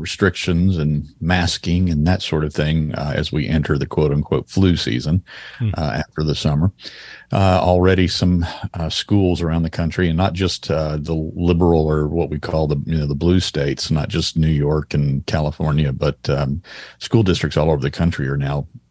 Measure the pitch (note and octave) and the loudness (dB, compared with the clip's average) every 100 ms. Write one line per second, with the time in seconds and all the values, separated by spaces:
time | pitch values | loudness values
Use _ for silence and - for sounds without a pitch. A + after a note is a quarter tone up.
0 | D#2 - G2 - - E2+ F#2+ F2 D2+ D2+ | -8 0 0 2 0 2 2 2 0 0
1 | - - D#2+ F2+ F2 - F2+ F2 F2+ D#2 | -4 -6 0 0 0 -2 -2 0 2 2
2 | D2+ F#2 - D#2 D2+ - D2+ D#2+ D2+ - | 2 0 0 -2 -2 -2 0 0 -2 -4
3 | C#2+ D2 E2 D2+ - D#2 - C#2+ C2+ - | -4 -4 -2 -4 0 0 0 -2 -2 0
4 | D2+ D2 - C#2 - - F#2+ E2+ - A#1+ | 2 0 0 -2 -2 2 4 4 0 -2
5 | D2 F#2 - - - - A2+ - D2+ A1+ | 0 -2 -2 -12 -18 -6 -4 -2 -4 -4
6 | - - D#2 - D#2+ D2 F#2 - - - | -6 -4 -2 -2 0 2 0 -2 -12 -20
7 | - - - - G2 F#2 E2+ F2+ F2+ F#2 | -20 -20 -4 2 4 4 4 4 4 4
8 | F2 - F2+ F2+ E2+ - - - D#2+ - | 2 2 2 2 0 -6 -10 -6 -6 -6
9 | - G2+ F#2 E2+ E2+ E2 D#2+ - E2 E2+ | 0 2 2 2 0 0 -2 -2 -2 0
10 | F2+ D#2+ F#2+ E2+ F2+ - - D#2 D2+ D2+ | 0 2 0 0 -2 -2 -2 -2 -2 -4
11 | C#2+ D#2+ D#2+ F2 F2 E2+ F2 E2 D#2 D#2 | -4 -4 -4 -2 2 4 4 4 4 0
12 | D2+ E2 D2 D2+ - D#2+ D#2 C#2+ C#2+ D#2+ | 0 -2 -2 -4 -4 -2 0 -2 -2 -2
13 | D2 C#2+ E2+ F#2 - D#2 C#2+ C2 - D#2 | -2 0 2 2 2 -2 -4 -4 -2 -2
14 | D2+ D#2+ D#2+ E2 D#2 D2+ C#2+ D2+ D2 D2 | 0 -2 -2 0 2 2 2 0 -2 -2
15 | C#2+ C2+ - E2 D2+ - D#2 D2 D2 B1+ | 0 -2 -2 -2 -2 -2 0 2 0 0
16 | D2 - - C#2 C#2 D2+ - - - - | -2 -2 -2 -2 -2 -4 -8 -18 -20 -16
17 | - A#2 F#2+ E2+ D2+ D2+ D#2 D2 C2 - | 0 2 2 2 0 0 2 2 0 0
18 | E2+ - C2+ C#2 C#2 C#2+ C#2+ - - | 0 0 -2 -2 -2 -4 -6 -14 -20